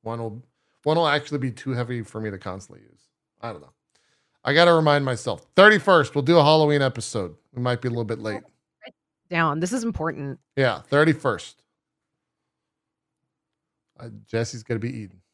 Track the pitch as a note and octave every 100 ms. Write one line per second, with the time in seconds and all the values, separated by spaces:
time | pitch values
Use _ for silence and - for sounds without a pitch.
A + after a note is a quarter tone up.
0 | A2+ A#2 A2+ A2 - _ _ _ D3+ D#3+
1 | D#3+ D3 D3 C#3+ B2+ G#2+ C3+ B2 A#2+ A#2+
2 | G#2+ A2 A2 G2 G2 F#2+ - G2+ G#2+ _
3 | _ _ _ _ A#2 F2 C#2+ _ _ _
4 | _ _ _ _ - D3 F3 E3 D#3 C#3+
5 | C3+ A#2+ - E2+ _ - G3+ G#3+ - F3
6 | C3+ C#3+ C3 E3+ C#3+ D#3 D3+ D3 C3+ D3
7 | - A#2 F2+ D#2+ _ B2 B2 B2 B2+ A#2
8 | A2 A2 A2 G#2 _ _ _ _ - _
9 | _ _ _ E3+ E3 D3+ F3 B3 A3+ -
10 | D#3+ - C#3 - _ - C3 F#2+ - C#3+
11 | D#3+ D#3 C3 F#2+ - _ _ _ _ _
12 | _ _ _ _ _ _ _ _ _ _
13 | _ _ _ _ _ _ _ _ _ _
14 | A#2+ G#2 G#2+ A2+ A#2 A#2 - A2+ A#2 B2
15 | G2+ _ _